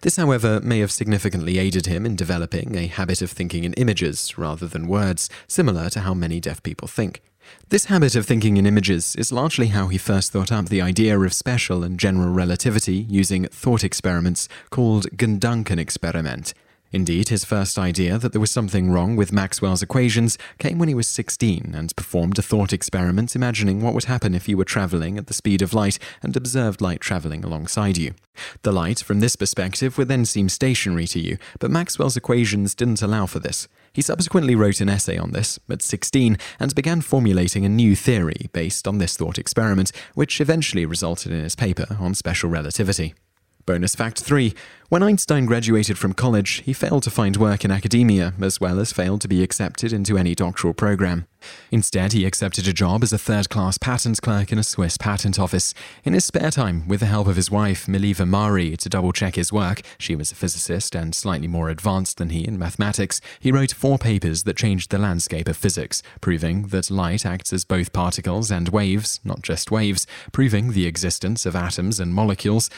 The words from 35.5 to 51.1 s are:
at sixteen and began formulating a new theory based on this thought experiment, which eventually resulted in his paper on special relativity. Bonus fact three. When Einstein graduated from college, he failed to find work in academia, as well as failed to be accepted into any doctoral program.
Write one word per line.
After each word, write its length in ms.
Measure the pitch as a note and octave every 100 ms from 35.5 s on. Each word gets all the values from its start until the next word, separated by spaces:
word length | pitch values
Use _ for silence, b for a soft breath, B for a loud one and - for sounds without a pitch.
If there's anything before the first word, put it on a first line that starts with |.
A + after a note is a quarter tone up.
| - -
at 100 | F#2+
sixteen 560 | - G#2 - C3+ A#2 G2 B B
and 140 | C3+
began 260 | D3 D#3 E3+
formulating 640 | - C#3 A2 F#2 F2+ G2+
a 60 | G2
new 260 | A2 A2+ F#2+
theory 540 | - A2 D#2+ - -
based 340 | F2 E2+ - -
on 120 | G2+
this 180 | E2+ -
thought 220 | E2 -
experiment, 540 | - - A2 F#2+ F#2 B B
which 300 | - D3 -
eventually 420 | D3 D#3+ D3 F#2+
resulted 480 | D#2+ E2 E2+ E2+ F2+
in 100 | E2
his 140 | D#2 -
paper 400 | G#2 F2+ - G#2
on 140 | F2+
special 380 | G2 F#2+ F2+ E2+
relativity. 640 | E2 D2 - F#2+ F#2+ D#2 - _ _ _ _
Bonus 300 | - F2 F#2
fact 260 | - A2+ -
three. 320 | - C#3+ A2+ B B B B
When 140 | F3
Einstein 440 | G#3 G3 - D3 A#2
graduated 500 | A#2+ A2+ A2 G#2 F#2+
from 160 | F#2+
college, 500 | - B2 G#2+ G2 - C3
he 80 |
failed 280 | C3+ - C#3+
to 60 | A2+
find 280 | - G2 G2+
work 260 | G#2+ G2+
in 60 | G2
academia, 640 | G2 G2 A#2+ A#2 G2 F2 F#2
as 180 | F#2+ -
well 180 | F#2 F#2
as 140 | A2
failed 300 | - F2+ G2+
to 60 | G2
be 140 | F#2
accepted 480 | F#2 - F#2+ - A#2
into 280 | G#2+ G2 G2
any 160 | F2
doctoral 400 | E2 F2+ - E2+
program. 520 | - G#2 G2 F#2